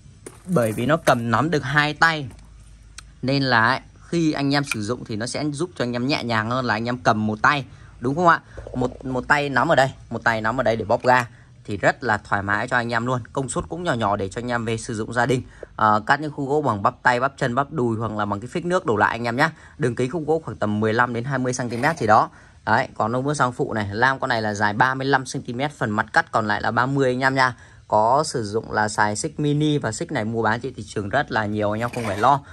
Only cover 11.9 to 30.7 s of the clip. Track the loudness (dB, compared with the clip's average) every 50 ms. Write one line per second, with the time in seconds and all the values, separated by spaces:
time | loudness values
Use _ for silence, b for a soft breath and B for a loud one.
11.9 | 0 0 0 -2 -2 -2 -2 -2 -4 -2 0 0 -2 -2 0 0 -2 -2 0 0
12.9 | -2 -2 -2 -2 -2 -4 -4 -6 -6 -6 -6 -4 -4 -6 -6 -8 -8 -6 -4 -2
13.9 | -2 0 0 0 0 -2 -4 -6 -6 -6 -4 -4 -4 -4 -2 -4 -6 -6 -6 -6
14.9 | -6 -6 -6 -4 -2 0 2 2 0 -2 B B B B B B B 0 2 4
15.9 | 4 2 2 0 0 0 -2 -6 -6 -6 -4 -2 0 0 0 0 0 0 0 -2
16.9 | -2 0 0 0 2 2 0 -2 -2 -2 -4 -2 0 -2 -4 -2 -2 -2 0 0
17.9 | 0 -2 -4 -4 -4 -4 -4 -2 -4 -6 -6 -8 -8 -6 -2 -2 -2 0 0 0
18.9 | 2 4 4 2 2 0 -4 -2 0 0 0 0 -2 B B B B -4 -2 -2
19.9 | 0 -2 -2 -2 -4 -4 -2 -2 -2 -2 -4 -6 -6 -4 -2 -2 0 0 0 2
20.9 | 2 2 2 2 0 -4 -4 -4 -2 -2 -2 -2 -2 -2 -4 -6 -4 -2 0 0
21.9 | 0 0 2 4 6 6 4 B B B B B B B -2 0 0 0 0 -2
22.9 | -2 -4 -2 -2 -2 -2 -2 -2 0 0 0 0 0 -2 -4 -4 -2 -4 -4 -4
23.9 | 0 2 2 2 2 0 -2 -2 0 0 0 -2 0 0 0 0 2 2 2 0
24.9 | 0 0 0 2 2 0 0 -2 -8 -8 -8 -6 -6 -4 -4 -4 -4 -4 -4 -2
25.9 | 0 -2 -2 0 0 0 0 2 0 0 0 0 -2 -2 -2 0 0 0 0 2
26.9 | 2 2 2 2 2 2 0 2 2 2 2 2 0 B B B B B B 0
27.9 | 2 2 4 4 4 2 2 0 -4 -4 -4 -4 -4 -4 -4 -2 -2 0 0 0
28.9 | 2 0 0 0 0 -2 -6 -6 -4 -2 0 0 2 2 2 2 2 0 -2 -4
29.9 | -4 -6 -6 -4 -4 -4 -2 -2 -2 0 0 0 0 -2 -4 -8